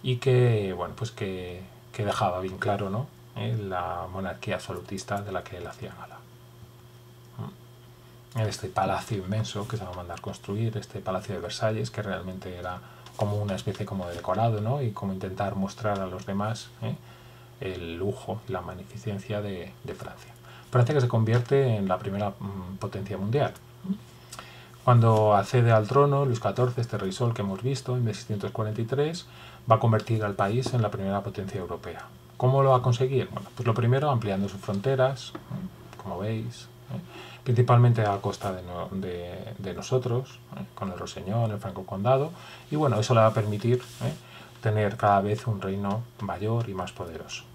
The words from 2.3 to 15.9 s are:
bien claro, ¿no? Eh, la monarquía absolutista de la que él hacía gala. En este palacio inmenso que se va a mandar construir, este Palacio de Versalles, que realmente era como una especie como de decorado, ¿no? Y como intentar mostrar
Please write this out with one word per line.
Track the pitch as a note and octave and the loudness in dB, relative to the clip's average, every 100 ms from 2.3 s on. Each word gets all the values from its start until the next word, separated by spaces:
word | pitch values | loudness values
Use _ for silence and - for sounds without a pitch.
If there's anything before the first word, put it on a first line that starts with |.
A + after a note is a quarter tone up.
| F2+ | 0
bien | F#2+ F#2+ | -4 -4
claro, | G#2+ G2+ G2 | -2 0 0
¿no? | G#2 C#3+ - - - | -2 -4 -10 -14 -6
Eh, | A2 A#2 | -4 -2
la | G2 F2+ E2+ F2 E2+ | -2 -4 -4 -6 -6
monarquía | F#2 F#2+ - - F2 | -6 -6 -6 -6 -6
absolutista | - F2+ - F#2+ - G2+ | -6 -10 -8 -10 -4 -4
de | G2+ | -4
la | F#2 | -8
que | - F2+ | -8 -12
él | F2 | -12
hacía | - - - | -12 -14 -14
gala. | - - - - - - - - - - - - - - - - - - - - - - - | -16 -18 -20 -20 -20 -20 -20 -20 -20 -20 -20 -20 -18 -12 -12 -14 -20 -20 -20 -20 -20 -20 -8
En | - G#2+ | -2 -2
este | - - | -2 -4
palacio | - F#2+ G2 - G#2 | 0 0 0 -2 -6
inmenso | F#2 G#2+ G#2 G2+ G#2 | -2 -2 -2 -6 -6
que | - | -6
se | |
va | F#2 | -8
a | F2+ | -10
mandar | F2 F2+ | -10 -10
construir, | - - - G2+ A2+ A2 | -10 -10 -6 -2 -2 -4
este | - F#2+ | -8 -8
Palacio | F2 F#2 G2 | -4 -4 -4
de | G2 | -6
Versalles, | - - A2+ G#2+ A2+ | -6 -2 -2 0 -4
que | - | -6
realmente | G2 F2+ F2+ F#2 F#2+ | -6 -6 -6 -10 -10
era | F2+ F2+ F#2 - - - - | -10 -8 -10 -12 -20 -16 -4
como | G#2 G#2 | -2 0
una | G2+ F#2+ | -2 -2
especie | - F#2+ | -4 -6
como | G2+ G2 F2+ | -6 -6 -6
de | |
decorado, | F2 F2 F#2+ A#2+ G#2+ | -6 -2 2 4 2
¿no? | G#2+ C#3+ | 0 0
Y | B2 | -2
como | - G2 | -2 -4
intentar | F#2+ F#2+ F#2 G2 F#2+ | -4 -6 -2 -2 0
mostrar | G2 - A2 | -4 -2 -2